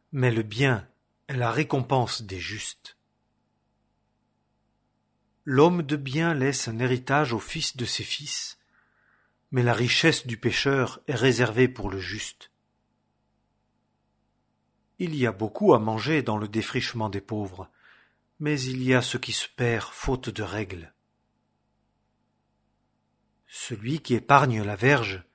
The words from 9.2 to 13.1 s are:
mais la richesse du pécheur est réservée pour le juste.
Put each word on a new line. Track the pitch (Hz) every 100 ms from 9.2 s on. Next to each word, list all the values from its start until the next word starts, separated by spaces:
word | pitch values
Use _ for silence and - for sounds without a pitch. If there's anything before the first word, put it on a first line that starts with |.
| _ _ _
mais | 131
la | 120
richesse | 110 123 - 165 151 127
du | 113
pécheur | 120 - 139 139 120 - -
est | 117
réservée | 131 117 120 110 127
pour | 127 101
le | 95
juste. | 90 107 - - - _ _ _ _ _ _